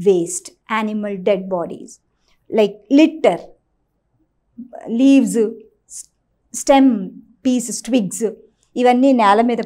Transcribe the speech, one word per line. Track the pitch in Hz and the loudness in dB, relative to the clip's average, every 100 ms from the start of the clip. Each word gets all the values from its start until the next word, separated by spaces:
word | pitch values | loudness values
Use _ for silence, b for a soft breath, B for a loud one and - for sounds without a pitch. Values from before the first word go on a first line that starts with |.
| 180 | 0
waste, | 185 170 - - - - 220 | 2 0 -8 -14 -20 -8 -6
animal | 214 214 208 202 185 | -4 -6 -8 -6 -2
dead | 196 190 185 | -2 -2 -6
bodies, | 165 - - - _ _ _ _ _ | -6 -10 -18 -20 _ _ _ _ _
like | 214 208 202 _ 277 | -2 -2 -2 _ 4
litter, | 320 320 233 175 - _ _ _ _ _ _ _ _ _ _ - - - - 226 | 4 2 -2 -2 -6 _ _ _ _ _ _ _ _ _ _ -20 -20 -18 -8 0
leaves, | 269 277 220 202 214 233 - _ _ - | 4 4 2 0 -2 -4 -18 _ _ -20
s-, | - _ _ _ _ - | -20 _ _ _ _ -8
stem, | - 277 269 214 185 - _ _ 262 | 2 4 4 2 -4 -14 _ _ -4
pieces, | 254 226 208 - | -4 -4 -10 -4
twigs, | 247 185 - 226 - _ _ _ - | -2 -2 -6 -8 -8 _ _ _ -2
ఇవన్నీ | 247 247 269 | 0 2 2
నేల | 254 208 202 | 4 4 2
మీద | 240 233 | 2 -2